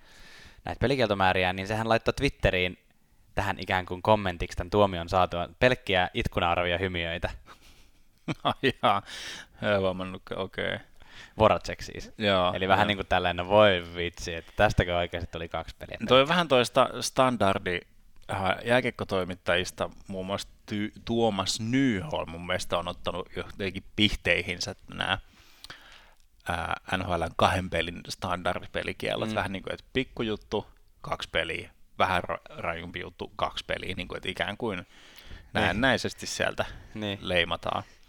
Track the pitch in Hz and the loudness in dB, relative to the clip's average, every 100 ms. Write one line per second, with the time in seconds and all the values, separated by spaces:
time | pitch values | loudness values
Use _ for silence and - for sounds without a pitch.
0 | - - - - - - - - 117 135 | -14 -20 -20 -20 -20 -14 -10 -2 0 2
1 | 110 98 92 92 90 95 95 107 113 113 | 2 4 4 4 2 0 -4 -2 2 2
2 | - - 135 - 101 92 90 90 _ _ | 2 0 -2 0 0 2 0 -2 _ _
3 | _ _ _ - 98 95 92 92 90 90 | _ _ _ -4 -4 -2 0 -2 -2 -2
4 | 107 107 95 87 90 - 90 104 101 87 | 2 2 2 -4 -6 -6 2 4 4 2
5 | 85 95 90 87 85 - 127 127 - 92 | 0 2 2 0 -4 2 4 4 2 2
6 | 87 113 - - 87 85 87 85 95 87 | 2 0 -2 0 2 2 2 0 0 -2
7 | 85 85 - - - - - - - _ | -4 -4 -6 -10 -18 -20 -20 -20 -20 _
8 | - _ - - 147 - 135 - 123 101 | -20 _ -10 -4 -4 0 -2 2 2 2
9 | - - - - - - 104 101 95 92 | -2 -12 -12 -14 -16 -4 0 2 2 -2
10 | 92 92 - 92 95 - 95 98 - - | -6 -10 -10 -8 -8 -6 -4 -6 -10 -20
11 | - - - - 107 87 - 85 - - | -20 -20 -6 4 6 6 -2 -10 -10 -12
12 | - - 104 95 90 101 92 95 104 98 | -14 -2 2 4 2 2 4 4 4 0
13 | - 92 90 87 90 104 107 90 85 87 | 0 2 2 -2 4 8 8 6 -2 -4
14 | 85 - 90 82 - - 107 - 90 87 | -6 -6 -8 -8 -6 2 2 2 0 0
15 | 85 87 87 82 85 82 - - 87 - | 0 -4 -8 -8 -6 -8 -8 -12 -14 -4
16 | 113 127 139 180 160 131 117 139 120 123 | 4 6 6 2 4 4 4 4 2 0
17 | - - 131 120 98 95 90 87 - - | -2 2 2 4 2 2 0 -4 -6 -20
18 | - - - 101 95 95 117 123 123 - | -20 -16 -8 -2 0 0 2 2 2 -4
19 | 98 95 90 90 - 90 90 - 90 - | -2 -2 -2 -4 0 0 0 -4 -6 -8
20 | - 95 92 101 - - - 107 104 - | -10 -8 -4 -6 -8 -16 -8 -4 -4 -6
21 | - 117 113 101 95 - 113 131 135 98 | -2 2 2 2 -2 -2 0 2 2 0
22 | 78 82 85 82 90 90 - 90 87 87 | -2 -4 -4 -6 -4 -4 -2 -4 -4 -6
23 | - 87 - - - - 98 92 - - | -6 -6 -8 -10 -10 -6 -6 -6 -6 2
24 | 107 - 95 87 85 90 - - - 90 | 2 2 0 0 0 -6 -8 -10 -12 -6
25 | 90 95 - - - - - - - - | -4 -4 -6 -20 -20 -20 -20 -20 -20 -20
26 | - - - _ - 85 85 - - 92 | -20 -20 -20 _ -6 -4 -4 -6 -4 -4
27 | 92 85 82 - 95 95 92 85 85 87 | -2 -2 -2 2 2 2 -2 -4 -4 -6
28 | - - 92 90 87 90 90 - 87 92 | -10 -8 -6 -4 -4 -4 -6 -8 -6 -6
29 | 107 107 110 107 92 95 - 87 - 127 | -4 -2 -2 -2 -4 -6 -8 -12 -4 -4
30 | 131 - 113 104 - 107 - - - _ | -2 -4 -4 -4 -4 -4 -6 -14 -20 _
31 | - - - 85 82 85 - - - - | -8 -6 -4 -2 -2 -6 -10 -18 -8 0
32 | 95 90 - - - - 87 82 87 87 | 2 2 -2 -8 -10 -10 -8 -6 -8 -10
33 | 85 - - - 78 - - 87 92 92 | -10 -12 -10 -4 -4 -4 -6 -6 -6 -8
34 | 90 87 - 90 90 104 117 92 98 - | -8 -8 -6 -4 -4 -4 -4 -6 -10 -20
35 | - - - - - 92 95 98 131 110 | -20 -20 -18 -18 -6 0 0 2 2 2
36 | 98 - - - - - - - - 107 | -2 -6 -6 -2 -2 -2 -6 -8 -14 -8
37 | 104 98 87 90 85 82 - 98 - - | -6 -4 0 2 2 0 -4 -4 -6 -16